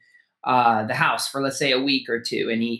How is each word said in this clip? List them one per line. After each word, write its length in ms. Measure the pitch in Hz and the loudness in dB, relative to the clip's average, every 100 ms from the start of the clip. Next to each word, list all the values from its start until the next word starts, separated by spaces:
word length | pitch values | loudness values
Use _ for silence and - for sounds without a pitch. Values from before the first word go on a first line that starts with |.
| _ _ _ _ - | _ _ _ _ 0
uh, 400 | 127 117 110 110 | 4 4 4 0
the 100 | 127 | 0
house 320 | 160 117 - | 0 0 -4
for, 140 | 135 | -4
let's 180 | 139 135 | -4 -2
say, 140 | 143 | 0
a 80 | 127 | 0
week 260 | 139 135 123 | 2 -2 -2
or 140 | 117 | -6
two. 260 | 117 113 98 | -4 -4 -2
And 120 | 113 | -2
he, 180 | 117 | -2